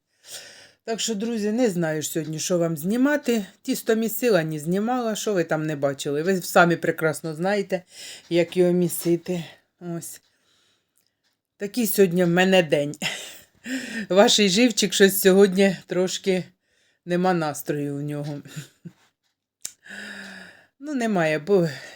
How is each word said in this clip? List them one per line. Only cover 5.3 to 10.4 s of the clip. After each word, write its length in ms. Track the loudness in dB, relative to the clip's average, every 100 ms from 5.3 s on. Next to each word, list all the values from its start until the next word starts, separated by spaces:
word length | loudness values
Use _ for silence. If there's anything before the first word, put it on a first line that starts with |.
ви 100 | -2
там 220 | 0 -2 -2
не 100 | -2
бачили. 480 | -2 -2 -4 -2
Ви 180 | 0 -2
самі 340 | 2 4 4 4
прекрасно 600 | 0 0 -2 -2 -6 -4
знаєте, 480 | -2 -2 -2 -6 -8 -18 -18 -18 -2
як 280 | 0 0 2
його 140 | 2
місити. 720 | 4 0 -2 0 -2 -2 -8 -8 -16 _ _
Ось. 420 | -12 -10 -12 -18 _ _